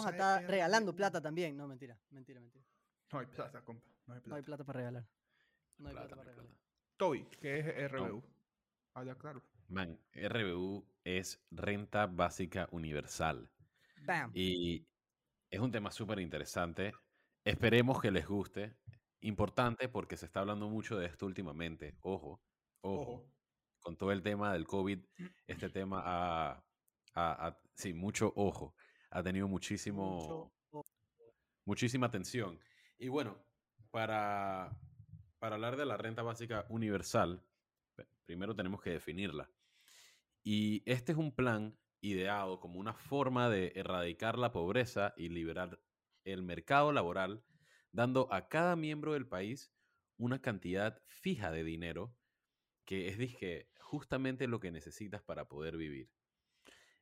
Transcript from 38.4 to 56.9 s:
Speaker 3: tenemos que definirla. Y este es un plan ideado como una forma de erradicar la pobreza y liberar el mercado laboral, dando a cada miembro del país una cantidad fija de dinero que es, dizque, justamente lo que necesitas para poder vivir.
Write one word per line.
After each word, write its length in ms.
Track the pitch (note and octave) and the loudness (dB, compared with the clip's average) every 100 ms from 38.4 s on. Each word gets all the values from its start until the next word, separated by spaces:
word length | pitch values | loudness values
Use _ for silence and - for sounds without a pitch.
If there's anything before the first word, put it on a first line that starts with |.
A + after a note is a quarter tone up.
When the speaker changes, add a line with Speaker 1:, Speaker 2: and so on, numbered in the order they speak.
| G2 G#2+ | -4 -2
Speaker 3:
tenemos 260 | F#2 G2 | -2 -2
que 100 | G2 | -2
definirla. 580 | D#2+ - E2+ G2 D2 C2+ _ _ _ - - - _ _ _ | -4 -4 -4 -4 -4 -8 _ _ _ -20 -20 -20 _ _ _
Y 400 | G#2+ G#2+ G#2+ G#2+ - | 0 2 4 2 2
este 220 | B2+ A#2+ | 0 2
es 40 | D#3 | 0
un 160 | D#3 | 0
plan 440 | - B2+ A2 G#2+ - _ _ | 2 2 2 0 -8 _ _
ideado 580 | G2+ F#2+ F#2+ G2+ F#2+ F#2 | -2 0 2 0 0 -4
como 180 | F2 F2+ | -6 -6
una 140 | G#2 | -6
forma 560 | A2 - C#3 C3+ B2 A#2+ | -6 -2 0 2 4 6
de 240 | G2+ F2+ F#2+ | 6 4 0
erradicar 640 | F2+ F#2 F2 E2+ A2+ A2+ | -2 0 0 0 0 2
la 140 | A#2+ | 2
pobreza 600 | F#2+ E2+ G#2+ A#2+ G2+ G2+ - | 2 2 4 2 2 0 0
y 120 | E2+ | -4
liberar 520 | E2+ D#2+ E2 F2+ F2 _ _ _ _ F#2+ | -2 -2 -2 -4 -6 _ _ _ _ -6
el 180 | F#2+ | -4
mercado 480 | F2+ E2+ - C#3 D3 | -4 -4 4 6 6
laboral, 500 | C#3 F2 F2+ F#2+ A2 - _ _ - _ | 6 4 2 0 -2 -10 _ _ -20 _
dando 400 | - B2 C3 - | 2 4 6 4
a 160 | F#2+ - | 2 0
cada 260 | D#3 F3 E3+ | 4 4 4
miembro 380 | D#3 D3+ D3+ | 2 -2 0
del 140 | D3 A#2+ | 0 0
país 460 | F#2 G2+ C3+ - _ _ _ _ - | -2 -2 -4 -10 _ _ _ _ -2
una 240 | A#2+ C3 | 0 0
cantidad 600 | - G2 F2+ F#2 G#2+ A#2 - | 0 -2 0 2 2 0 -10
fija 420 | - F#3+ D3+ F#2+ | -6 -2 0 0
de 120 | D#2+ | 0
dinero 520 | D#2+ E2 E2+ E2 A2+ - _ _ _ _ _ _ - | -2 -2 -4 -4 -6 -10 _ _ _ _ _ _ -4
que 220 | F#2+ F2+ | -2 -2
es, 100 | G2 | -2
dizque, 540 | B2+ B2 F#2+ D#2+ - _ | -4 -4 -4 -4 -8 _
justamente 680 | - D3 - C3 C3+ B2+ B2 | -8 -8 -4 -2 -2 0 -2
lo 120 | A2+ | -2
que 120 | F#2 | -4
necesitas 500 | E2+ - - G#2 G#2 | -8 -10 -10 -10 -8
para 260 | - D2+ C#2+ | -8 -8 -8
poder 300 | C#2 D#2+ E2 | -6 -4 -4
vivir. 340 | D#2 C#2 B1+ _ _ _ _ _ - - - | -4 -6 -12 _ _ _ _ _ -20 -20 -20